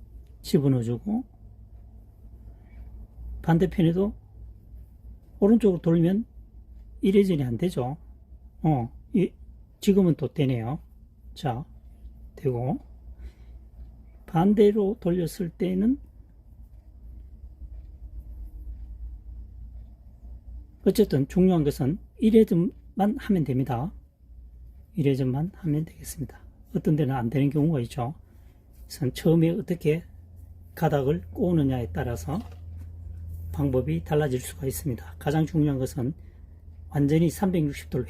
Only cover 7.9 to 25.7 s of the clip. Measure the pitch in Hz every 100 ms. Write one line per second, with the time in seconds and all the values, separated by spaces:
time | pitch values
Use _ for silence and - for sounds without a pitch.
7.9 | 156 - - - - - - 156 143 117
8.9 | - - 135 180 - - - - - -
9.9 | 196 185 156 135 - 135 123 110 151 -
10.9 | - - - - - 147 117 156 - -
11.9 | - - - - - 139 120 127 247 -
12.9 | - - - - - - - - - -
13.9 | - - - - 165 190 208 208 214 196
14.9 | 226 180 180 160 - 175 - 180 185 214
15.9 | 277 - - - - - - - - -
16.9 | - - - - - - - - - -
17.9 | - - - - - - - - - -
18.9 | - - - - - - - - - -
19.9 | - - - - - - - - - 208
20.9 | 196 202 143 139 - 185 175 147 - 131
21.9 | 185 - - 226 220 220 170 180 - -
22.9 | - 202 269 - 190 139 127 135 120 156
23.9 | - - _ - - - - - - -
24.9 | - 143 135 131 127 170 - 170